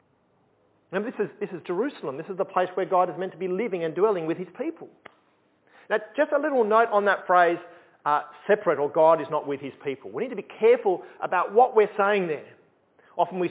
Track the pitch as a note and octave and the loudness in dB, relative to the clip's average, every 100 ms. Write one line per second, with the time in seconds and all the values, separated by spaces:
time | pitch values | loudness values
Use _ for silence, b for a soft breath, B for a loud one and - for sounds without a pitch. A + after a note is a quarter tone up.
0 | _ _ _ _ _ _ _ _ - F3+ | _ _ _ _ _ _ _ _ -8 -8
1 | A3 - F#3 - G3+ F3 - F3 C#4 - | -6 -6 -8 -6 -10 -10 -8 -6 -6 -6
2 | D#3 C3+ D#3+ F#3 F#3 F#3 F3+ - F3 F3+ | -10 -10 -10 -6 -4 -2 -2 -2 0 2
3 | F3+ D#3 F#3 - F#3+ F#3 A#3 F3+ E3 D#3 | 2 -2 -10 -8 -6 -4 -4 -4 -4 0
4 | G#3+ F#3+ D#3+ C#3+ F3+ - D#4 - - _ | 0 0 -4 -6 -8 -10 -10 -10 -18 _
5 | - _ _ _ _ _ _ b b G#3+ | -20 _ _ _ _ _ _ b b -4
6 | A3 - D4+ C#4+ D4+ C4+ G#3+ A3 A#3 G#3 | -4 -2 0 0 0 2 4 4 4 2
7 | G3+ F3+ - F3+ E3+ E3+ - B B B | 2 0 4 4 4 2 -8 B B B
8 | D3 D3 - - - G3+ F#3+ C#3 C#3+ D#3 | -2 -2 -2 -8 0 0 2 0 0 4
9 | D#3+ D#3+ C#3+ D3+ C#3 C#3 C#3 - D3 C3 | 6 4 0 -6 -4 -8 -10 -10 -10 -8
10 | G2 A2+ B3+ G#3 - - A3 B3 A3 F3 | -10 -8 -8 -8 -12 0 2 4 2 -2
11 | B B D#3+ F3+ E3+ G3+ B3+ A3 G3+ - | B B -4 -2 2 4 4 4 2 2
12 | G3+ G#3 F3 C#3+ - - _ _ _ _ | 0 2 -2 -6 -10 -20 _ _ _ _
13 | b b E3+ F#3 E3+ | b b -2 -2 -6